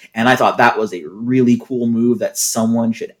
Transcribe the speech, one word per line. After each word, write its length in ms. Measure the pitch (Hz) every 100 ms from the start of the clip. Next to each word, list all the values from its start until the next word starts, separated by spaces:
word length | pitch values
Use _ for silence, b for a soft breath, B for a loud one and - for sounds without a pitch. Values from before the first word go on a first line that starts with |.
| b
And 160 | 110 120
I 80 | 123
thought 200 | 107 90
that 180 | 120 107
was 160 | 107
a 100 | 90
really 560 | 76 101 120 131 123 117
cool 260 | - 127 120
move 320 | 113 120 110
that 180 | 98 -
someone 560 | - 120 113 117 117
should 220 | 113 - _